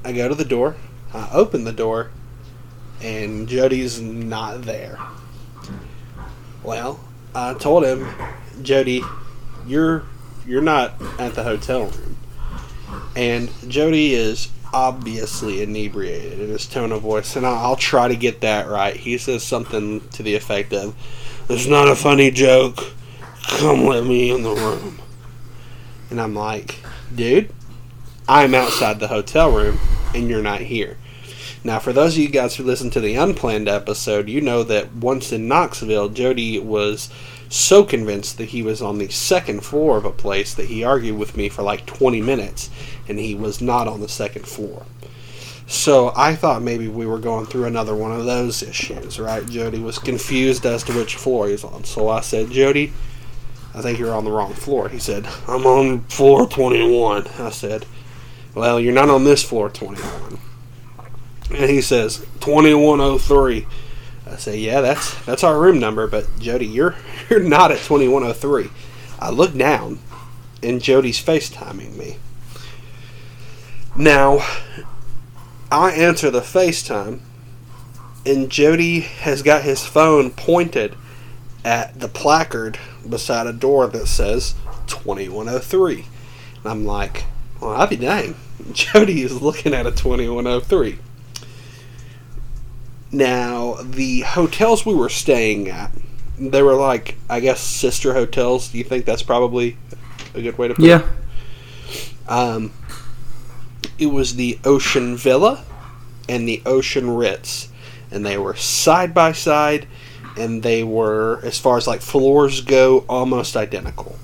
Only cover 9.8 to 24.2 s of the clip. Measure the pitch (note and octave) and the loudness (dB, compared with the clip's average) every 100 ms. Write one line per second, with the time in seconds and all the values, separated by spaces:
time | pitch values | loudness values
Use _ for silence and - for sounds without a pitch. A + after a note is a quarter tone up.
9.8 | D#3+ D#3+ - - - - - B2+ D#3 D3 | 2 0 -6 -14 -14 -12 -4 0 4 2
10.8 | B2 - - - B2 A2 A#2 G#2+ - B2+ | 2 -4 -10 -8 -6 -4 -4 -4 -2 -2
11.8 | G#2 - - - - - - - - - | -2 -4 -6 -6 -8 -8 -6 -8 -12 -14
12.8 | - - - B2 A#2+ A#2+ A#2+ - B2 B2+ | -12 -10 -8 -4 -2 -2 -4 -8 -4 0
13.8 | D#3+ D#3 D3+ B2 A2+ G#2+ - - - C3 | 2 2 2 2 0 -2 -4 -4 -4 0
14.8 | C3 C3 A#2 A2 - - G#2+ G2 G#2 G#2+ | 0 -2 -8 -8 -6 -6 -6 -4 -4 -4
15.8 | G#2 G2+ F#2 E2+ - F#2+ G#2+ G#2+ - C3+ | -4 -4 -6 -6 -8 -8 -6 -6 -6 -4
16.8 | A2+ A2 G#2+ G#2+ - C3+ B2+ A#2+ A#2+ C3+ | -4 -4 -2 -2 -2 -2 -2 0 0 0
17.8 | - C3+ B2 A#2 A#2+ - A2 G#2+ F2 G2+ | 2 4 4 2 -2 0 0 0 -2 -2
18.8 | G2 - A#2+ A#2+ C3+ A#2+ - A#2+ A#2 A2 | -2 -2 -6 -4 -2 -4 -2 -4 -2 -4
19.8 | G#2 G#2+ - - G#2+ G#2 - G2+ G2 G2+ | -4 -8 -10 -8 -2 -2 -2 -4 -2 -4
20.8 | G2+ - - - - - - A#2+ C3 D3 | -4 -8 -8 -6 -6 -4 -2 -2 4 6
21.8 | C#3+ C3+ D3 C#3 C#3 B2+ C3 C3 C3 - | 6 6 4 6 6 6 8 8 6 -2
22.8 | - - - - - - - - D3+ C3+ | -12 -12 -16 -18 -18 -10 -6 0 2 4
23.8 | B2+ B2 B2 B2 | 4 2 2 2